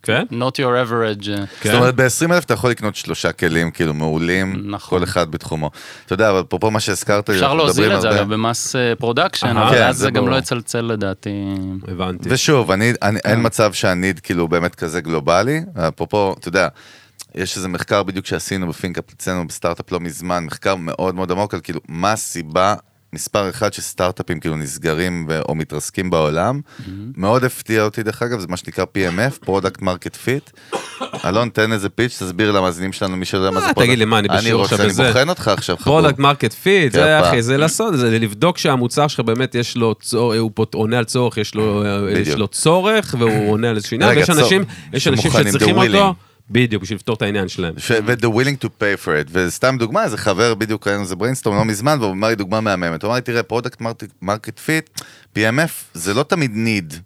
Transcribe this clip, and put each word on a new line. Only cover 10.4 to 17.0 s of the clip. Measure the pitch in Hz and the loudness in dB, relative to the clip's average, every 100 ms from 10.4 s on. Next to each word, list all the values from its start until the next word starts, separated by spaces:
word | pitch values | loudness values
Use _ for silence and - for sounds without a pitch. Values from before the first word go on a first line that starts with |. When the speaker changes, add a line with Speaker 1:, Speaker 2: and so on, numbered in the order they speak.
| 127 120 - 120 | -2 -6 -4 -4
Speaker 2:
לדעתי. | 117 110 98 95 104 101 98 98 95 95 95 | -2 -2 -4 -4 -6 -6 -6 -6 -6 -8 -10
Speaker 1:
הבנתי. | 90 92 90 - | -6 -4 -4 -2
Speaker 3:
ושוב, | 127 - 143 95 | 0 4 4 4
אני, | 95 117 120 | 2 2 2
אני, | 101 107 | 0 0
אין | - 113 | 2 2
Speaker 2:
כן. | 117 | 2
Speaker 3:
מצב | - 107 | 2 2
שהניד, | 92 104 90 95 85 | 2 0 2 0 -2
כאילו, | - 87 82 | -2 0 2
באמת | 85 87 | 2 0
כזה | - 85 85 | -4 -4 -4
גלובלי. | 80 80 71 87 113 156 185 139 82 | -2 -2 2 2 2 -2 -6 -4 -4
אפרופו, | - 82 107 98 - | -2 -2 0 0 -4
אתה | - | -2
יודע, | 92 87 - - - | 0 0 -2 -20 -20